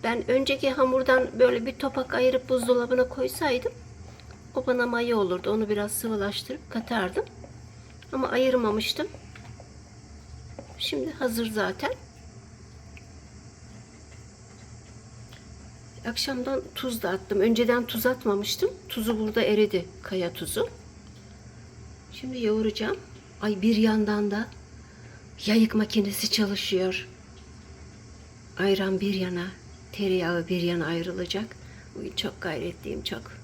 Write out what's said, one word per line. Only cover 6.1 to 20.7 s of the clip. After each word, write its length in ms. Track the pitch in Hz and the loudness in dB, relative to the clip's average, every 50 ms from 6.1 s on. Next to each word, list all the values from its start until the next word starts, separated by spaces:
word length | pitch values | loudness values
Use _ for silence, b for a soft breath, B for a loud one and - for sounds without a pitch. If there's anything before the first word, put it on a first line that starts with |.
| 220 208 196 208 202 - - - 262 311 - - | 0 0 0 -2 -2 -4 -6 -8 -10 -10 -10 -6
katardım. 540 | - 226 226 - 240 220 190 - - - 440 - - - - - - - - B B B B B B B - - | -6 -6 -4 -2 -2 0 0 0 0 -2 -4 -4 -10 -18 -18 -16 -16 -18 -18 B B B B B B B -14 -6
Ama 160 | - 262 262 | -2 -2 -2
ayırmamıştım. 800 | - - 247 262 262 254 254 233 214 208 220 220 - - - 320 427 - - - - - - - - - - - - - - - - - - - - - - - - - - - - - - - - - | 0 2 4 4 6 4 4 4 2 2 0 0 -2 -2 -2 -4 -6 -6 -14 -18 -18 -18 -18 -18 -18 -18 -18 -18 -20 -20 -20 -20 -20 -20 -20 -18 -18 -18 -18 -16 -18 -18 -16 -16 -16 -14 -16 -16 -16 -10
Şimdi 340 | - - - 302 277 254 320 | -6 -4 -4 -2 -2 -4 -4
hazır 400 | - - 269 247 226 226 233 220 | -4 -2 -2 -2 0 0 -2 0
zaten. 420 | 214 214 190 185 190 - - 453 523 - - - - - - - - - - - - - - - - - - - - - - - - - - - - - - - - - - - - - - - 57 - - - - - - - - - - - - - - - - - - - - - - - - - - - - - - - - - - - - - - - - - - | 0 0 0 0 -2 -2 -4 -4 -4 -4 -10 -20 -20 -20 -20 -20 -20 -20 -20 -20 -20 -20 -20 -20 -20 -20 -20 -20 -20 -20 -20 -20 -20 -20 -20 -20 -20 -20 -20 -20 -20 -20 -20 -20 -18 -20 -20 -20 -20 -20 -20 -20 -20 -20 -20 -20 -20 -20 -20 -20 -20 -20 -18 -18 -18 -18 -18 -18 -18 -18 -18 -18 -18 -18 -18 -18 -18 -18 -18 -18 -18 -18 -18 -18 -18 -20 -20 -20 -18 -10 -8
Akşamdan 540 | - 226 - - 277 269 247 247 269 269 262 - - - | -6 -4 -2 -2 -2 -2 -2 -2 -2 -2 -2 -4 -6 -10
tuz 260 | - - 254 233 220 | -6 -4 -4 -4 -2
da 80 | - 175 | -2 -2
attım. 300 | 185 190 - - 202 196 | -2 -2 -2 0 2 4
Önceden 460 | 196 233 233 226 240 226 240 247 233 | 6 6 6 4 4 4 4 2 2
tuz 200 | 240 - 226 - | -2 -4 0 2
atmamıştım. 640 | 247 254 254 - 226 202 202 208 - - - 370 453 - - - - | 2 0 2 0 0 2 2 0 -2 0 2 0 0 0 -4 -12 -8
Tuzu 300 | - 240 220 220 226 214 | -6 -4 0 0 0 0
burada 220 | 220 214 214 233 | 0 0 2 2
eridi. 440 | 220 - 214 208 214 202 - 180 170 - - - - | 4 4 6 6 6 4 4 -2 -2 -4 -14 -14 -10
Kaya 300 | - 196 185 175 170 - | -4 -2 -2 -2 -2 -4
tuzu. 360 | - 170 - - 220 453 - | -6 -8 -4 -2 -2 -2 -4